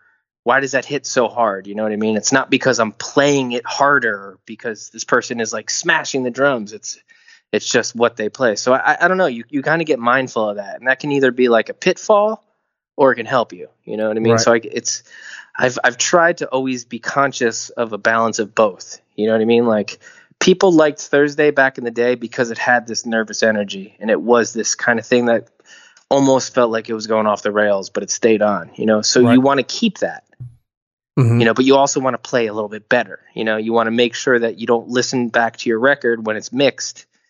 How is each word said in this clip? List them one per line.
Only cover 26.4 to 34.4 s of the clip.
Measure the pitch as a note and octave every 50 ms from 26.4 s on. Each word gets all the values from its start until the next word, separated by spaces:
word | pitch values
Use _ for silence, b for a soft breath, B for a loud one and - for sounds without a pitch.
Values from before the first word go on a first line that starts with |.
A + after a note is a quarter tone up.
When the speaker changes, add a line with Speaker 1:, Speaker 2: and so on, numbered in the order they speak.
| - -
Speaker 1:
felt | - B2+ A#2+ A2+
like | A2+ A2+ A2 -
it |
was | A2+ A2 G#2+
going | G#2+ A2 A2 G#2+
off | G#2+ G#2 -
the | - G#2
rails, | G2+ G#2 G#2 G#2 G2+ G2 F#2+ -
but | - -
it | G2+ -
stayed | - - - A2+ A2 G#2
on, | G#2 G#2 G2+ F2+ E2 - -
you | - A2+
know? | A2 G#2+ G#2+
So | G#2+ - - C3
Speaker 2:
Right. | B2 A#2+
Speaker 1:
you | B2 C3
wanna | C3 C#3 C#3 C#3
keep | A#2+ - - - A#3 A3 - -
that, | G2+ E2+ - - - _ _ _ - - - _ _ _ _ _ _ _ _ _ _ _ _ C#3+
Speaker 2:
Mm-hmm. | B2+ A2+ A#2 A#2+
Speaker 1:
you | A#2
know, | A2+ A2
but | - C3
you | C3 C3+
also | C3+ C#3 C3+ - C#3+
wanna | C3 C3 B2 -
play | - - C3+ B2 A2+ G#2+
a |
little | G#2 A2 G#2+ G2+
bit | G#2+ G#2 -
better. | _ - B2 G#2 F#2+ E2 - _ _
You | _ A#2 A2
know, | A2 G#2+
you | A2 A2 A2+
wanna | A2+ A#2 A2+ A2+
make | A2+ A#2+ A#2+ A#2 -
sure | - - C#3 B2
that | A#2